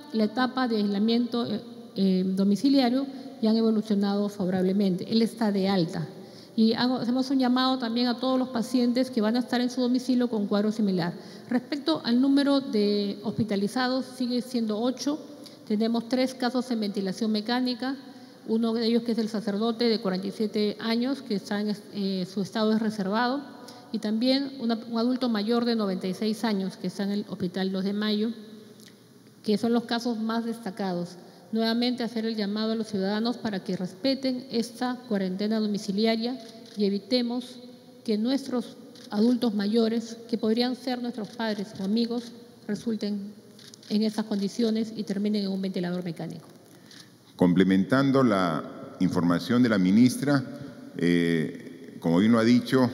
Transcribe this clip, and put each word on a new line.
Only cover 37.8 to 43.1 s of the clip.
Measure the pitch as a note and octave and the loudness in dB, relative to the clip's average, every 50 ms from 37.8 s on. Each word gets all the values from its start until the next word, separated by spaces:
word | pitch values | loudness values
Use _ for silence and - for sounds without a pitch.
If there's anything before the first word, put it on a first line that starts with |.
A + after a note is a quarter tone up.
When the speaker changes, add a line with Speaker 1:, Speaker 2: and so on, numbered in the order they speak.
| - - - - - | -20 -20 -20 -8 -4
Speaker 1:
que | A#3 G#3+ | -2 0
nuestros | G#3 A3 B3 C#4 C4+ C#4 - B3 B3 A3+ - - - - - - - - - | 0 2 0 0 0 -2 -2 -4 -4 -4 -6 -10 -18 -20 -20 -20 -20 -14 -4
adultos | G#3 G#3 A3 A#3+ B3+ A#3 B3 A#3+ G3+ | 0 2 4 4 4 4 2 0 0
mayores, | G#3 G3 G#3 G#3+ A#3 A3+ A3 A3+ A#3 A3 - - - - | 0 0 2 2 2 4 2 2 -2 -4 -6 -10 -14 -6
que | - A#3+ G#3 | -4 -4 0
podrían | - G#3+ A3 A#3+ A#3+ B3 B3+ | 0 2 2 2 2 0 -2
ser | A3+ - C4 B3 B3 B3 | -4 -4 -4 -4 -4 -4
nuestros | A#3+ - B3 G#3 - | -6 -6 -6 -8 -8
padres | - - A3+ A3 G#3 G#3 F#3+ - - - | -6 -4 -4 -2 -2 -4 -6 -8 -8 -6
o | F#3+ | -2
amigos, | F#3+ G#3+ A#3 A#3 A3+ A#3 B3 A#3 - - - - - - - - | 0 2 2 2 0 -2 -4 -6 -8 -14 -18 -20 -20 -20 -12 -8
resulten | - G#3 G3+ - A#3 A3 G#3 G#3 G#3 | -6 -6 -4 -4 -4 -4 -2 -2 -4